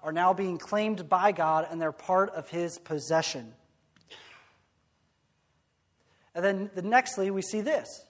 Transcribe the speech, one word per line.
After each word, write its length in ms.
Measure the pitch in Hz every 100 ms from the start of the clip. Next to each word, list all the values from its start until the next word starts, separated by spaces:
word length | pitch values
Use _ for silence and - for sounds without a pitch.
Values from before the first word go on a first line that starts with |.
are 100 | 151
now 220 | 160 180
being 240 | 185 196 170
claimed 500 | - 208 214 208 165
by 240 | 185 202
God, 360 | 190 160 160 160
and 100 | 165
they're 120 | 160
part 400 | 147 - 185 196
of 180 | 165 151
his 300 | 170 170 -
possession. 760 | - 151 127 160 160 139 113 - _ _ _ _ _ - - - _ _ _ _ _ _ _ _ _ _ _ _ _ _ _ _ _ _ _
And 100 | 170
then 280 | 190 190 202
the 80 | 185
nextly, 480 | 185 240 254 - 190
we 140 | 196
see 180 | 185 214
this 260 | 214 302 - - -